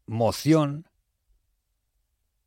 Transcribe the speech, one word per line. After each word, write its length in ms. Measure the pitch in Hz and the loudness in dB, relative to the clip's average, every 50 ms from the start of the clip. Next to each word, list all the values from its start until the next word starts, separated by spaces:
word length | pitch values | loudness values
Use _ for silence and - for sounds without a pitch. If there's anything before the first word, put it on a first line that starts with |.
| _ | _
moción 840 | - 110 113 117 107 110 - - 143 156 160 151 143 143 151 165 _ _ _ _ _ _ _ _ _ _ _ _ _ _ _ _ _ _ _ _ _ _ _ _ _ _ _ _ _ _ _ _ | -8 -4 0 0 0 0 0 0 2 2 2 2 0 -4 -8 -12 _ _ _ _ _ _ _ _ _ _ _ _ _ _ _ _ _ _ _ _ _ _ _ _ _ _ _ _ _ _ _ _